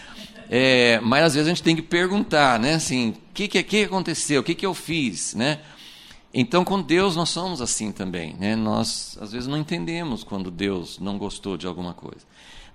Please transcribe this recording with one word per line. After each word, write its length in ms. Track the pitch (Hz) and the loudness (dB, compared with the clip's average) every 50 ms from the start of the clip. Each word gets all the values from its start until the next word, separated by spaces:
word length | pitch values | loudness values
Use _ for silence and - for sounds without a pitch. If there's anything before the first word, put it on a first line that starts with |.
| - - - - - - - - - - | -20 -20 -18 -18 -18 -18 -20 -18 -6 -2
É, 500 | 113 123 131 131 131 123 123 120 117 110 | 2 4 4 6 6 6 6 6 6 4
mas 240 | 117 110 127 143 160 | 4 4 4 6 6
às 80 | 165 131 | 4 4
vezes 140 | 143 151 | 4 2
a 20 | 160 | 2
gente 140 | 175 - - | 0 2 2
tem 120 | 160 165 | 2 2
que 60 | 160 | 2
perguntar, 800 | 156 - 175 175 180 180 196 208 - - - 151 143 131 123 113 | 2 0 0 2 2 2 2 0 0 2 4 4 6 6 4 4
né? 160 | 110 139 160 | 2 2 2
Assim, 400 | 160 156 - 143 127 120 110 104 - - - - | 0 0 0 0 0 0 -2 -4 -6 -12 -12 -6
que 100 | - 202 | -6 -2
que, 140 | 208 - 196 | 0 0 0
que 220 | 170 - 196 214 208 | 0 2 2 2 2
aconteceu? 580 | 180 190 190 170 175 156 - - - 147 135 | 2 0 -2 -2 -2 -4 -2 0 2 2 2
O 20 | 123 | 2
que 120 | - 170 | 0 -2
que 100 | - - | -2 -2
eu 80 | 196 175 | -4 -4
fiz, 640 | - - - 160 165 143 117 90 78 - - - | -4 -6 -4 -2 -2 0 -2 -2 -4 -6 -6 -4
né? 240 | 98 120 143 151 147 - - - - - - - - - - - - _ _ - | -2 0 0 0 -2 -6 -16 -20 -20 -20 -20 -20 -20 -20 -20 -20 -20 _ _ 0
Então, 320 | 123 127 - - 175 185 | 0 0 4 4 2 2
com 160 | - 190 196 | 2 0 -2
Deus, 340 | 170 135 160 180 190 202 165 | 0 2 2 4 4 4 2
nós 140 | 165 170 - | 2 0 -2
somos 320 | - 170 175 190 180 135 | -2 -4 -4 -4 -4 -4
assim 300 | 120 113 - - 110 104 | -4 -4 -4 -2 -4 -6
também, 420 | 98 - 98 92 87 87 82 78 62 | -6 -6 -6 -4 -4 -6 -6 -8 -6
né? 220 | - 95 104 110 | -4 -2 -2 0
Nós, 600 | 110 110 107 107 110 113 - - - - - - - | 0 0 0 0 0 0 -2 -4 -6 -8 -12 -14 -14
às 100 | - 104 | -14 -10
vezes, 160 | 104 123 123 | -10 -8 -6
não 100 | 131 143 | -4 -4
entendemos 640 | 151 151 151 175 170 170 165 165 170 170 156 117 98 - | -4 -4 -4 -4 -4 -4 -4 -4 -4 -4 -4 -6 -6 -6
quando 260 | - 104 98 95 92 | -6 -6 -6 -6 -6
Deus 480 | 87 85 101 98 98 90 82 - - | -6 -4 -2 -2 -2 -2 -6 -8 -10
não 220 | - 92 101 101 101 | -8 -8 -6 -6 -6
gostou 360 | 101 98 - - - 101 95 | -6 -8 -8 -8 -8 -6 -6
de 120 | 82 85 | -6 -6
alguma 260 | 92 87 82 90 87 85 | -8 -8 -8 -8 -10 -10
coisa. 320 | - - - - - - _ _ - - - - - - - - | -12 -14 -16 -18 -18 -20 _ _ -20 -20 -20 -20 -20 -20 -18 -8